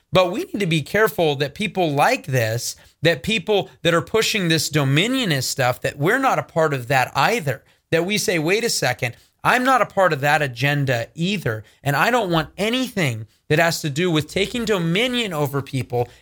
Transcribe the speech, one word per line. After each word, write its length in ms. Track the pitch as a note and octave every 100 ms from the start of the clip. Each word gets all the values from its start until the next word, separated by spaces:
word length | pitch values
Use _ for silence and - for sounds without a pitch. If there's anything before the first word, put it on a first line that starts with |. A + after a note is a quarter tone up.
| _
But 200 | F#3 F3+
we 80 | A3+
need 160 | G4 A3+
to 60 | F#3
be 160 | D#3+
careful 520 | C#3 G3+ A3 - D#3+ C3+
that 180 | C#3
people 380 | - G#3 F#3+ E3
like 340 | C#3+ F#3 C4+ G3
this, 500 | C3 A2 A#2+ - - - _
that 200 | D#3+ E3
people 480 | - A3 A3 G3+ - -
that 120 | E3
are 80 | E3
pushing 460 | E3 A3 A3 G#3+ E3+
this 200 | D#3+ -
dominionist 760 | D#3 C3+ C#3+ A3 C4 G#3 C#3
stuff, 360 | - - B2 B2
that 180 | B2+ C3+
we're 200 | D#3+ C4
not 200 | C4+ E3+
a 40 |
part 320 | - E3 D#3+
of 140 | C3+ A#2
that 220 | C3+ B2
either. 500 | C3+ D#3+ A#3 C#3+ A#2 _ _ -
That 140 | E3
we 140 | F3 G#3
say, 200 | - E3+
"Wait 260 | D#3 G#3+
a 60 | A3+
second, 460 | - C3 A#2+ A#2+ - _ _
I'm 220 | D3+ A#3+
not 160 | B3+ B3+
a 60 | G3+
part 260 | G3 F3+
of 80 | C#3+
that 220 | C#3+ D#3
agenda 640 | C#3 A#2 C#3+ D3 C3+ A#2 A#2
either. 500 | D#3 F3 G#3 B2+ G#2+ - _
And 140 | C3+ C#3+
I 140 | G3+
don't 200 | B3 F#3+
want 200 | E3 D3+ -
anything 680 | G#3+ B3+ B3 G3+ C#3+ A2 G#2+ _ -
that 120 | D3+
has 200 | E3 D#3+
to 80 | D#3
do 220 | C3+ F3+
with 180 | D#3 D3
taking 380 | F#3 G3 B3 G#3+
dominion 640 | G3 E3 F#3 B3+ B3 G#3+
over 300 | D3+ C#3 C#3
people 460 | C3+ C3 - B2 A#2+ -